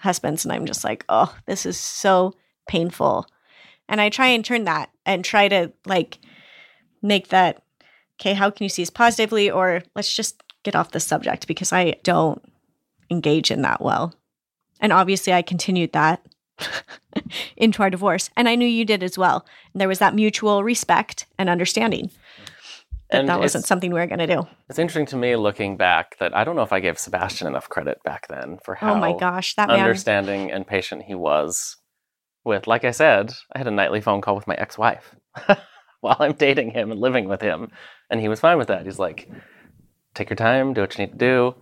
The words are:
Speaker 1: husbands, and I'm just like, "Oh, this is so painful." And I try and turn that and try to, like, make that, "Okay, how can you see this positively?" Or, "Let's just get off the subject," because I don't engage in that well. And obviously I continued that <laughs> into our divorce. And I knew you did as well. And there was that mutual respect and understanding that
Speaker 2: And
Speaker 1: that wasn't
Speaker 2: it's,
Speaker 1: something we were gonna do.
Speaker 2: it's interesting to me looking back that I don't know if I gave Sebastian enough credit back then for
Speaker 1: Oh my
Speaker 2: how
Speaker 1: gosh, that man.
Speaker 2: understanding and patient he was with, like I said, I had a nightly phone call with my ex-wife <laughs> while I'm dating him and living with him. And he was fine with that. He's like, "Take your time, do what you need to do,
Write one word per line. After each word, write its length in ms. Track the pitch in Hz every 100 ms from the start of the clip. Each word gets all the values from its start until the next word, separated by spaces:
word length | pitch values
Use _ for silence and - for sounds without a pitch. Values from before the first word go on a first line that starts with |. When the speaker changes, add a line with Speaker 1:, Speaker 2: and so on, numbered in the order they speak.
Speaker 1:
husbands, 440 | 196 175 143 151 -
and 80 |
I'm 120 | - -
just 160 | -
like, 200 | - 113 -
"Oh, 260 | 110 156 - -
this 180 | 185 180
is 140 | 175
so 560 | - - 202 185 185 - _ _ -
painful." 580 | 180 170 - 135 98 - _ _ _ - _ -
And 100 | 214
I 80 | 208
try 180 | 208 254
and 160 | 240 220
turn 200 | 240 196
that 260 | 156 - _ -
and 180 | 185 180
try 220 | 214 202
to, 240 | 196 165 - -
like, 340 | 185 - - _ - - - - _ _ _
make 280 | 202 202 -
that, 320 | 185 175 - _ _ _ _ _ -
"Okay, 140 | 185
how 160 | 202 196
can 140 | 202 196
you 40 |
see 120 | -
this 80 | 175
positively?" 600 | - 233 226 214 220 202
Or, 340 | - 185 175 - 202
"Let's 180 | 202
just 280 | - 214 - - _
get 120 | - 180
off 160 | 165
the 80 | 175
subject," 480 | - - - - -
because 240 | 160 185
I 240 | 180 175 -
don't 380 | - 170 160 - - _ _ _ _ _ -
engage 420 | 175 147 156 -
in 100 | -
that 180 | 101 -
well. 340 | 127 - 170 - _ _ _ _ _ _
And 100 | 214
obviously 400 | 180 185 196 -
I 100 | 180
continued 500 | 175 175 - 180 160
that 320 | 156 156 180 _ _ _ -
<laughs> 80 | - - - - _ - - - - -
into 240 | 226 202
our 60 | 196
divorce. 400 | 185 202 170 - -
And 120 | 240
I 60 | 240
knew 120 | 247
you 180 | 226 220
did 180 | 208
as 140 | 180 185
well. 280 | 180 131 - - _
And 80 | 190
there 60 | 190
was 120 | 185
that 160 | 202 208
mutual 480 | 214 - 214 202
respect 600 | 214 233 - 170 - - - -
and 120 | 190
understanding 600 | 175 180 - 226 - - - - - - - - - _ - -
that 80 | 127
Speaker 2:
And 100 | 139
Speaker 1:
that 100 | 175
wasn't 220 | 208 -
Speaker 2:
it's, 40 | -
Speaker 1:
something 240 | 185 180
we 80 | 175
were 80 | 175
gonna 200 | 170 160
do. 200 | 175 170 _ -
Speaker 2:
it's 100 | -
interesting 260 | 170 160 143
to 80 | 131
me 180 | 123 117
looking 420 | 104 101 101 92
back 400 | 90 82 - -
that 160 | 87 95
I 80 |
don't 120 | 127 170
know 80 |
if 100 | 110
I 60 | 95
gave 180 | 92 82
Sebastian 500 | - 90 92 - 85
enough 220 | 67 -
credit 320 | - 69 -
back 240 | 73 71 -
then 300 | 69 65 90
for 140 | - 95
Speaker 1:
Oh 140 | 214 208
my 160 | -
Speaker 2:
how 60 | -
Speaker 1:
gosh, 380 | 180 180 185 -
that 120 | 208
man. 120 | 117
Speaker 2:
understanding 720 | 190 190 117 101 98 98 95
and 140 | 98 95
patient 380 | 98 - -
he 120 | - 92
was 600 | 78 76 76 - - - _ _ _ _ _ _
with, 240 | 117 101 110
like 160 | 117
I 80 | 127
said, 420 | 120 156 104 104 - -
I 40 | 135
had 100 | 123
a 40 |
nightly 300 | 104 92 107
phone 200 | 107 101
call 140 | 101 101
with 120 | 104
my 80 | 85
ex-wife 600 | - - 113 - - _ _ -
<laughs> 640 | - 202 - - _ _
while 160 | 117 131
I'm 140 | 147
dating 380 | 151 143 139 113
him 200 | 110 107
and 80 | 110
living 260 | 123 127 95
with 140 | 95
him. 300 | 104 80 76 - - - -
And 100 | 113
he 60 | 107
was 120 | 110
fine 180 | 160 170
with 100 | 113
that. 180 | 95 90
He's 140 | 92
like, 280 | 90 78 - - - - _ _ _ _ _
"Take 160 | - 101
your 60 | 104
time, 360 | 113 131 135
do 80 | 120
what 140 | 98 -
you 80 | 98
need 80 |
to 40 | -
do, 380 | 123 127 123 123